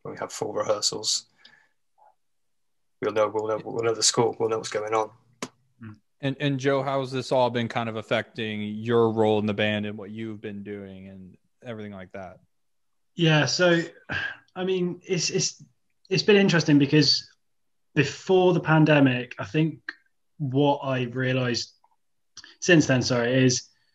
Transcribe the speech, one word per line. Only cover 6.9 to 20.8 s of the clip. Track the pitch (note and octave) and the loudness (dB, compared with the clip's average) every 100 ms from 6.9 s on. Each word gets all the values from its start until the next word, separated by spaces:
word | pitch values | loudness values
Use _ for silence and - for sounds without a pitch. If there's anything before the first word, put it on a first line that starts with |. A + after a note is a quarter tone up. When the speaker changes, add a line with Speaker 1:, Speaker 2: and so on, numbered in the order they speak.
| C#3 | -4
Speaker 3:
has | C3 | -4
this | C3 A#2+ | -6 -2
all | C3+ B2 | 2 2
been | A#2+ A#2 | 0 -2
kind | B2+ A#2 | -4 -6
of | A2 | -6
affecting | G#2 A#2 G#2 - A2 G#2+ | -2 -2 -2 -8 -8 -6
your | G#2 G#2+ A2+ A#2 A2+ | -8 -6 0 4 4
role | A2 G#2+ G#2+ | 4 2 2
in | G#2+ | 0
the | |
band | G#2 G#2+ G#2+ G#2 | 0 0 0 -4
and | G#2+ | -10
what | G2+ | -12
you've | A2 A2 G#2+ | -12 -10 -10
been | G#2+ G2+ | -12 -12
doing | G2+ G2+ G2 F#2+ F#2+ | -12 -12 -12 -16 -18
and | F#2+ F#2 - _ _ | -20 -20 -20 _ _
everything | B2+ A2 G#2 | -14 -12 -12
like | G2 F#2 | -12 -14
that? | G2 F#2 F#2 _ _ _ _ _ _ _ - | -14 -16 -18 _ _ _ _ _ _ _ -2
Speaker 2:
Yeah, | E3 D#3 C3+ | 2 2 2
so, | - F3+ E3+ E3 - - - - - _ - | 2 2 2 0 -10 -10 -8 -8 -10 _ -8
I | |
mean, | F#3 F#3 F3 E3+ - | -4 -2 -2 -6 -6
it's, | F3+ - | -4 -2
it's, | F#3+ - - - _ _ _ - | -2 -4 -6 -18 _ _ _ -6
it's | F#3+ | -2
been | - G3+ | 4 6
interesting | G3 E3 D3+ C#3+ | 6 4 4 4
because | C#3 D3+ C#3 - - _ _ _ _ _ _ | 6 4 4 2 -4 _ _ _ _ _ _
before | - C3+ - - F#3 F3+ | -2 -2 -4 2 4 4
the | E3+ | 2
pandemic, | - D#3 D#3 D3+ C3+ B2 B2 - | 2 4 6 6 4 2 -6 -12
I | A2+ | -6
think | D#3 D#3 C3 - - _ _ _ - | -2 -2 -4 -14 -20 _ _ _ -8
what | C#3+ C3 C#3+ | -2 2 2
I | C#3 | 0